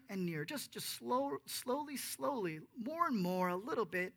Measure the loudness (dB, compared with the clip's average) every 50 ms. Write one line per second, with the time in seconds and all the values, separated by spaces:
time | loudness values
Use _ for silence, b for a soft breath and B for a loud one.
0 | -6 -8 -4 -2 0 0 0 -2 -2 -4 -4 -6 -6 -6 -8 -8 -6 -6 -6 -4
1 | 0 2 2 4 2 2 0 -4 -6 -6 -6 -6 -2 0 -2 -2 -2 -4 -6 -6
2 | -4 -6 -6 -2 0 0 0 2 0 -2 -2 -4 -8 -12 -10 -6 -4 -2 2 2
3 | 4 4 4 4 4 4 4 4 4 4 2 0 0 0 0 0 0 2 2 0
4 | 0 -2 -4